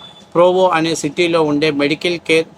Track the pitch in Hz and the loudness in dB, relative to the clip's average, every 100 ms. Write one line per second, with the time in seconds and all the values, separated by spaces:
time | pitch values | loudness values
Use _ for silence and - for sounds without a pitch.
0 | - - - 165 180 185 185 165 165 156 | -20 -20 -6 2 2 4 2 0 -2 -4
1 | 151 160 175 165 151 147 156 143 143 151 | -6 -2 0 0 0 0 -2 0 -2 -2
2 | 180 170 - 160 160 | -4 -6 0 0 0